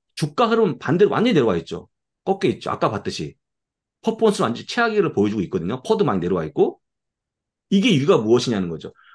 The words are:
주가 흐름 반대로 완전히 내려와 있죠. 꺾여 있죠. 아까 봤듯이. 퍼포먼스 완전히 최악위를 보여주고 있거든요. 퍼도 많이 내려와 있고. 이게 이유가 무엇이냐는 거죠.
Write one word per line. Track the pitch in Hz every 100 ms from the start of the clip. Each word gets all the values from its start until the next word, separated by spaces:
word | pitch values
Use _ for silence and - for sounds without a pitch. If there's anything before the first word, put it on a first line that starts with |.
| _
주가 | - 151 - 226
흐름 | 226 208 123
반대로 | - 175 165
완전히 | 110 240
내려와 | 165 113 87
있죠. | - 87 - _ _ _
꺾여 | - 196 156
있죠. | - -
아까 | - 156
봤듯이. | 104 98 95 73 - _ _ _ _ _ _
퍼포먼스 | 226 214 214 190
완전히 | 123 117 -
최악위를 | 240 226 214 165
보여주고 | 104 104 110
있거든요. | 80 95 85 127
퍼도 | - 220
많이 | 156 95
내려와 | 87 90 80
있고. | - 214 - _ _ _ _ _ _ _ _ _
이게 | 190 233
이유가 | 147 147 160
무엇이냐는 | 110 120 123 104 87
거죠. | 80 - - _